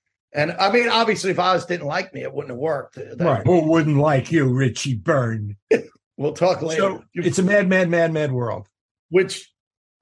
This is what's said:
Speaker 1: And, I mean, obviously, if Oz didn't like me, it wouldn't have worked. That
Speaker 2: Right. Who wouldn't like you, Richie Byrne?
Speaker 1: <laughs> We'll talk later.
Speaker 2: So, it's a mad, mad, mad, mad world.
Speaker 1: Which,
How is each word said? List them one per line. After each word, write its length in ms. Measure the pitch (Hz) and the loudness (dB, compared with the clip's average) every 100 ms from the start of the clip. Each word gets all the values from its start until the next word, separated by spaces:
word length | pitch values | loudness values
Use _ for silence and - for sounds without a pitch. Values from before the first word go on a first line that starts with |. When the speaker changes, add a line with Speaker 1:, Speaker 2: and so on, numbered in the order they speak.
| _ _ _ 147 | _ _ _ -4
Speaker 1:
And, 160 | 156 | -2
I 200 | 175 196 | 0 2
mean, 180 | 240 233 | 2 2
obviously, 420 | 226 226 180 190 | 2 2 0 -2
if 80 | 160 | 0
Oz 260 | 180 180 170 | 2 0 -2
didn't 220 | 175 147 | -6 -4
like 260 | 170 190 | -6 -6
me, 80 | 135 | -10
it 100 | 131 | -10
wouldn't 180 | 139 143 | -10 -10
have 80 | 120 | -6
worked. 360 | 156 143 - - | -4 -4 -8 -16
That 200 | - - | -12 -2
Speaker 2:
Right. 260 | 170 120 110 | 0 2 4
Who 220 | 180 156 | 4 4
wouldn't 300 | 165 156 143 | 2 4 2
like 340 | 151 139 - | 2 2 2
you, 160 | 165 135 | 2 2
Richie 400 | 127 135 107 143 117 | 2 0 -2 -4 -4
Byrne? 640 | 123 147 120 110 104 101 - | 0 0 0 -4 -8 -8 -2
Speaker 1:
<laughs> 60 | - - _ _ - | -2 -2 _ _ -6
We'll 180 | 143 | -6
talk 280 | - 175 180 | 0 0 0
later. 180 | 160 160 | -2 -2
Speaker 2:
So, 240 | 190 170 - 170 | -2 -2 -10 -4
it's 240 | 175 - | -2 0
a 40 | |
mad, 240 | 185 208 185 | 2 2 4
mad, 220 | 185 180 | 2 2
mad, 240 | 170 165 | 2 2
mad 180 | 160 147 | 0 -2
world. 360 | 127 120 104 104 _ _ _ - | -2 -4 -8 -12 _ _ _ -2
Speaker 1:
Which, 420 | 175 190 - - _ _ _ _ _ | 0 0 -4 -16 _ _ _ _ _